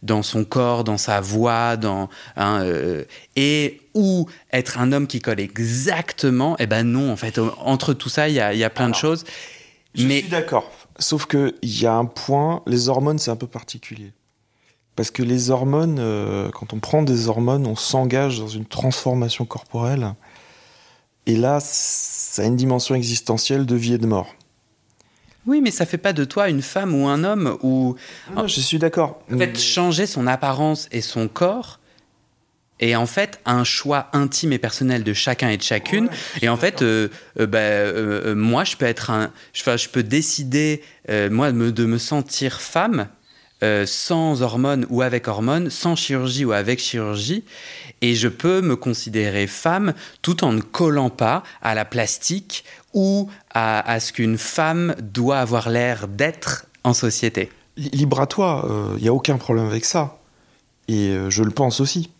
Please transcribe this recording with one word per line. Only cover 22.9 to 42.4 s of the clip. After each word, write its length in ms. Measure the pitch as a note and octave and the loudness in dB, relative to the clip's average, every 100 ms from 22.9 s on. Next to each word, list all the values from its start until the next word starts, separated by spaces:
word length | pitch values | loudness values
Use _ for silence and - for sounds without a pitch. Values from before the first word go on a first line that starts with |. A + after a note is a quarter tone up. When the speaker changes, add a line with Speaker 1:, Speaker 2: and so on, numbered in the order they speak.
| C3 | 0
Speaker 2:
existentielle 680 | A#2+ A#2+ - A2+ - C#3 C3+ | 0 -4 -2 -2 0 0 2
de 100 | A#2+ | 0
vie 200 | A#2 A#2+ | 2 0
et 20 | |
de 100 | A2+ | 2
mort. 260 | G#2 F2+ - _ _ _ _ _ _ _ _ _ _ - | 0 -2 -12 _ _ _ _ _ _ _ _ _ _ 0
Speaker 1:
Oui, 140 | D4 | 2
mais 80 | B3+ | 4
ça 160 | - E3+ | 2 0
fait 140 | F3 | 0
pas 120 | G3+ | 0
de 100 | E3 C#3 | 0 0
toi 240 | - G3+ | 2 2
une 140 | D3 | 2
femme 320 | C3+ - G3 D3 | -2 -2 0 2
ou 120 | C#3 | 2
un 160 | C#3+ | 2
homme 320 | F3 G#3+ D#3 G2+ | 2 2 0 0
ou 340 | C3 C3 B2+ B2+ - - - | 0 2 2 -2 -10 -20 -10
Speaker 2:
Non, 100 | G3 | -4
non, 60 | G#3 | -2
je 120 | E3 | 0
suis 200 | B2+ E3 | 0 2
d'accord. 420 | D#3+ D#3+ D#3 - - | 2 2 0 -2 -4
Speaker 1:
En 60 | B2 | 0
fait, 100 | - | 0
Speaker 2:
Mais 20 | A#2 | 0
Speaker 1:
changer 520 | - - F3+ D#3+ G3 | -2 2 2 2 0
son 180 | E3 B2 | 0 0
apparence 600 | B2+ C#3 C3 D3+ D#3 - | 0 0 0 0 0 -4
et 100 | A#2+ | -6
son 260 | A2 - A2+ | -4 -2 -4
corps 520 | - F3 A3+ A#3+ - _ _ _ _ _ _ _ _ _ _ | 0 0 0 -8 -16 _ _ _ _ _ _ _ _ _ _
est 160 | A#2 A#2 | 0 2
en 100 | A#2+ | 0
fait 340 | - G3+ - - | 0 -4 -4 0
un 180 | B2 | 2
choix 460 | B2 - C#3+ C#3+ C3+ | 2 -2 0 -2 0
intime 400 | C#3+ C#3 C3+ D#3+ | 0 0 0 0
et 40 | B2+ | 0
personnel 460 | A2 - C3 B2+ | -2 -2 0 0
de 100 | G#2+ | 0
chacun 360 | G#2 - B2 B2 | 0 0 0 0
et 80 | G#2 | 0
de 40 | |
chacune. 440 | - G#2+ - G3+ A#3 | 0 -2 0 0 0
Speaker 2:
Ouais, 60 | - - | -2 -10
je 40 | - | -2
suis 80 | A#2 | 0
Speaker 1:
Et 40 | |
en 80 | A#2+ | 2
fait, 140 | F3 G#3 | 0 2
Speaker 2:
d'accord. 60 | B2 | 2
Speaker 1:
euh, 200 | A2 G#2 - - - | 2 0 -4 -18 -2
euh, 40 | A2 | 0
bah, 140 | A2 | 2
euh, 720 | G#2+ G#2 G#2 F#2+ G#2+ G#2 - | 2 2 2 0 -2 -2 0
euh, 40 | G#2+ | 0
moi, 280 | G#2+ A#2+ | 2 2
je 120 | F#3+ - | 0 0
peux 100 | B2+ | 0
être 260 | A2+ - | 0 -2
un, 200 | A2 G#2+ - - | -2 -2 -6 -14
je, 80 | - | -6
enfin, 160 | - A#2 | -2 0
je 100 | - | -2
peux 140 | C#3 | -2
décider, 800 | A2 C3+ D#3+ - C#3 C3+ D3+ D3+ - - - | 0 0 0 -4 0 0 2 -2 -6 -20 -4
euh, 200 | G#2+ G2+ | 0 2
moi, 220 | A2 D3 | 2 2
me, 200 | A#2+ A#2 | 2 0
de 140 | A2+ A#2 | 2 2
me 140 | A#2 | 2
sentir 600 | - D3+ C3+ - | 0 -2 -2 -4